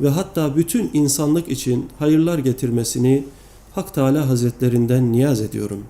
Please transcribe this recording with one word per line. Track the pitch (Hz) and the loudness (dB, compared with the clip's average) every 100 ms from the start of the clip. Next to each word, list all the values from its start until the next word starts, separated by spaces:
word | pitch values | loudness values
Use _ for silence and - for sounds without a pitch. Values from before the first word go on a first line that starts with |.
ve | 139 | 0
hatta | 151 190 - 151 143 | 0 -2 -2 0 0
bütün | 165 240 196 | 0 -2 0
insanlık | 147 143 - 151 160 165 | 0 0 0 0 0 -2
için | 127 - 120 - - | -4 -2 -4 -4 -2
hayırlar | 151 156 165 170 | 2 2 2 0
getirmesini | 131 123 123 120 113 123 123 135 139 - - - - | -2 -2 -2 -2 -2 0 2 2 0 -14 -20 -20 -10
Hak | - - | -10 -6
Teâlâ | - 135 147 143 | 0 2 2 2
Hazretlerinden | 123 120 123 127 120 117 127 123 | 2 0 0 0 2 2 2 2
niyaz | 117 143 117 | 2 2 0
ediyorum. | 107 107 104 101 | -2 -6 -6 -8